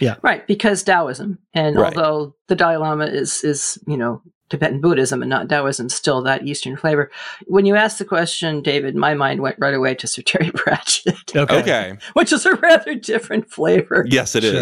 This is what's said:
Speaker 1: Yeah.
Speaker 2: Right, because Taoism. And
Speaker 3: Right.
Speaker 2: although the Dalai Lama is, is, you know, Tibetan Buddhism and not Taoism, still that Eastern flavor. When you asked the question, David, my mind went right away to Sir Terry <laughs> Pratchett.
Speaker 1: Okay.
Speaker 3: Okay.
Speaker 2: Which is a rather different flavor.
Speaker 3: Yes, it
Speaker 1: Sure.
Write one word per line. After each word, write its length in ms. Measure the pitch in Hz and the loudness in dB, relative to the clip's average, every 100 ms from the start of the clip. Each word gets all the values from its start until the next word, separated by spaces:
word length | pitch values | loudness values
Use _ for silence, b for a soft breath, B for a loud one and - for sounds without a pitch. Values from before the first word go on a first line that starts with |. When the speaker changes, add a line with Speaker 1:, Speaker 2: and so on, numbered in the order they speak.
Speaker 1:
Yeah. 160 | 127 - | -2 0
Speaker 2:
Right, 220 | - 180 - | -2 0 -2
because 360 | 202 220 190 | 0 2 2
Taoism. 560 | - 180 143 123 202 180 _ | 2 2 2 -4 -8 -10 _
And 220 | 165 151 - | 0 2 2
Speaker 3:
Right. 200 | 104 165 | 2 2
Speaker 2:
although 380 | 156 151 143 - - | 0 0 -4 -8 -2
the 80 | 175 | 2
Dalai 200 | 170 160 | 2 2
Lama 280 | 156 151 151 | 0 -2 -2
is, 380 | 143 139 - | -2 -4 -2
is, 340 | 151 143 - - - | -2 -2 -4 -8 -6
you 100 | 135 | -2
know, 240 | 120 113 _ _ - | -2 -4 _ _ -8
Tibetan 300 | 139 - 135 | -2 -2 2
Buddhism 420 | 170 139 131 127 | 2 2 2 0
and 80 | 123 | -2
not 180 | 131 - | -2 0
Taoism, 400 | 147 139 135 123 | 0 0 -2 -6
still 320 | - 151 131 | -4 0 0
that 220 | 135 135 | 0 -2
Eastern 320 | 139 147 131 135 | -4 -8 -8 -4
flavor. 340 | 160 147 139 B B B B | 0 0 0 B B B B
When 180 | 190 196 | 4 4
you 100 | 208 | 4
asked 220 | 220 - | 2 -2
the 40 | |
question, 560 | 196 175 165 - 165 151 | -2 -2 0 -2 -4 -2
David, 360 | 147 143 135 143 | 0 0 -2 0
my 180 | 147 | 0
mind 260 | 143 135 135 | 2 0 0
went 160 | 135 - | -4 -2
right 120 | 139 | 0
away 220 | 139 131 | 0 0
to 120 | 127 123 | -2 -6
Sir 140 | - | -6
Terry 280 | - 190 160 | -2 0 0
<laughs> 40 | |
Pratchett. 800 | - - - - - 196 - - 147 | -2 -2 -2 -2 -2 -2 -4 -2 -2
Speaker 1:
Okay. 220 | 143 135 | 2 2
Speaker 3:
Okay. 360 | 202 120 92 101 B | 2 0 -2 -10 B
Speaker 2:
Which 180 | 311 - | 0 2
is 120 | 311 | 2
a 100 | 381 - | 2 4
rather 400 | 330 320 302 285 | 6 6 4 -8
different 540 | - 226 - 220 - | -4 -4 -2 -4 -4
flavor. 540 | - 165 92 - 87 113 | -2 2 2 2 0 2
Speaker 3:
Yes, 260 | 127 113 | 2 2
it 80 | 117 | 0
Speaker 1:
Sure. 120 | 110 98 | 2 0